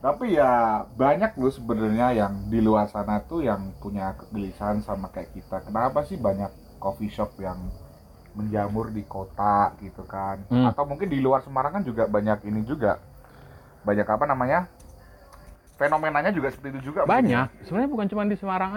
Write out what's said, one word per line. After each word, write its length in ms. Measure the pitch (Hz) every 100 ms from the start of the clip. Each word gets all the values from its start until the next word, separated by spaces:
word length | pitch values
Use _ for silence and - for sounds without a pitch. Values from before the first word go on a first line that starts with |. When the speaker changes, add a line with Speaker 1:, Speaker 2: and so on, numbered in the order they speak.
Speaker 1:
Tapi 260 | 127 147 247
ya 200 | 165 135 123 117 107 -
banyak 420 | 110 131 156 214
loh 160 | 143 131
sebenarnya 560 | 135 117 113 110 110 123
yang 180 | 120 101 101 101
di 120 | 113
luar 300 | 110 107 104
sana 320 | 104 101 104
tuh 200 | - 170
yang 320 | 139 101 98
punya 380 | - 104 101 95
kegelisahan 680 | 95 - 208 196 - 104 104
sama 280 | - 98 95
kayak 240 | - 85
kita. 280 | - - 95
Kenapa 400 | - 104 127 143
sih 140 | 147 185
banyak 320 | 107 98 101 - - -
coffee 320 | 98 98 107
shop 280 | - 104 -
yang 200 | 95 90 90 92 - - - - -
menjamur 560 | 104 107 104 101 107 113
di 120 | 107
kota 760 | 104 95 95 - 104 101 101 -
gitu 240 | 95 -
kan? 380 | 92 98 95 98 98
Speaker 2:
Hmm. 180 | 120 127
Speaker 1:
Atau 180 | 117
mungkin 200 | 143 143 196
di 120 | 139
luar 220 | 131 135
Semarang 300 | 135 135 139
kan 80 | 185
juga 220 | 160 113 110
banyak 380 | 104 107 107
ini 160 | 104 107
juga. 340 | 110 151 107 - - - - - - - - -
Banyak 240 | - 104 104
apa 180 | 110 147
namanya? 420 | 135 127 160 180 - - - - - - - - - _
Fenomenanya 540 | - 143 156 156 147 165
juga 180 | 185 135
seperti 280 | - 139 135
itu 120 | 131
juga 100 | 151
mungkin 140 | 156 220
Speaker 2:
Banyak. 300 | 233 123 131
Speaker 1:
ya. 120 | -
Speaker 2:
Sebenarnya 280 | - 180 277
bukan 160 | 262 202
cuma 160 | 208
di 140 | 208 208
Semarang 340 | 196 185 190